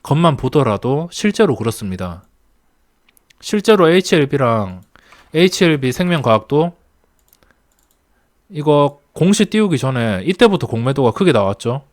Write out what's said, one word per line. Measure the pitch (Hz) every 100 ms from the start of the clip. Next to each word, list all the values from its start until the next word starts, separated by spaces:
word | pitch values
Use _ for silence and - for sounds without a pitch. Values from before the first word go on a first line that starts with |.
것만 | - 143 170 135
보더라도 | 131 151 123 101 123 143 170
실제로 | - 208 202 208 117
그렇습니다. | 113 - 101 92 90 87 _ _ _ _ _ _ _ _ _ _ _ _
실제로 | - 214 196 208 160
에이치엘비랑 | 175 185 180 139 143 123 113 98 92 _ _ _ - _
에이치엘비 | 156 185 - 175 147 131
생명과학도 | 123 180 165 123 110 - 147 170 - _ _ _ _ _ _ _ _ _ _ _ _ _ _ _ _ _
이거 | 170 147 147 143 143 _
공시 | - 165 208 208
띄우기 | 214 208 143
전에 | 131 127 113 95 110
이때부터 | 190 233 185 117
공매도가 | 113 120 139 123
크게 | - 185
나왔죠. | 117 98 101 117 131 _